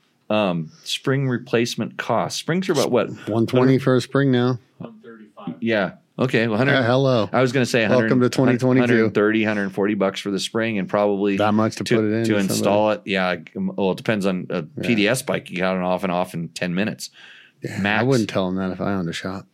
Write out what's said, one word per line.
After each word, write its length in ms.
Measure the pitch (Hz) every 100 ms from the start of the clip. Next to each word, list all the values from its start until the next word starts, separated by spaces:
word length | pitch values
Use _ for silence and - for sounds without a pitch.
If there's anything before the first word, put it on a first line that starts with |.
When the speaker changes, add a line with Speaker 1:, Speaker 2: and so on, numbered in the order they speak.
| _ _ -
Speaker 1:
Um, 420 | 107 98 85 78 -
spring 440 | - - - 135 135
replacement 680 | 120 - 117 117 - 110 -
cost. 400 | - 113 - -
Springs 280 | - 175 190
are 40 |
about 180 | 147 101
what? 220 | 120 - - -
Speaker 2:
One 160 | 110 113
twenty 320 | 127 131 131
for 180 | - 127
a 60 |
spring 300 | - 139 139
now. 260 | 123 123 123 _ -
Speaker 3:
One 200 | 117 -
thirty-five. 520 | 117 113 107 - - -
Speaker 1:
Yeah. 360 | 113 107 90 - _ -
Okay. 300 | 131 123 113
Well, 100 | 107
hundred. 140 | 135
Speaker 2:
Yeah, 120 | 139 117
hello. 420 | 131 135 123 101
Speaker 1:
I 100 | 113
was 100 | 127
gonna 140 | 131 120
say 140 | 123 107
Speaker 2:
Welcome 200 | 127 110
Speaker 1:
hundred, 220 | 127 123
Speaker 2:
to 40 | -
twenty 200 | 127 123
twenty-two. 240 | 127 127 120 120
Speaker 1:
hundred 180 | 110
thirty, 300 | 110 104 110
hundred 260 | 107 107 98
forty 200 | 95 101
bucks 280 | 104 98 -
for 100 | 104
the 80 | 98
spring, 400 | - 117 113 104
and 80 | 92
probably 480 | 104 104 98 101 98
Speaker 2:
That 160 | 104
much 220 | 107 110 -
to 80 |
Speaker 1:
to, 120 | 101 117
Speaker 2:
put 80 | 110
it 80 |
in 100 | 110
Speaker 1:
to 80 | 113
Speaker 2:
to 60 | 104
Speaker 1:
install 540 | 95 107 107 104 107
Speaker 2:
somebody. 180 | 104 -
Speaker 1:
it. 20 |
Yeah. 220 | 95 92 87 78 -
Well, 360 | 95 95 95
it 60 | 87
depends 280 | - 107 95
on 220 | 92 -
a 120 | 90 78 -
Speaker 2:
Yeah. 100 | 92
Speaker 1:
P 80 | 113
D 120 | 101
S 140 | 135
bike. 300 | - 90 -
You 60 | 90
got 180 | 92 92
it 80 |
off 200 | 90 90
and 80 | 95
off 220 | 87 90
in 140 | 85 85
ten 240 | - 90
minutes. 380 | 87 107 - - - - - - _
Speaker 2:
Yeah, 140 | - 107
I 40 |
Speaker 1:
Max. 240 | 98 107 123
Speaker 2:
wouldn't 240 | 131 101
tell 180 | 104 92
them 80 | 95
that 160 | 95
if 100 | 92
I 120 | 95
owned 160 | 98 82
a 40 |
shop. 320 | 80 95 95 -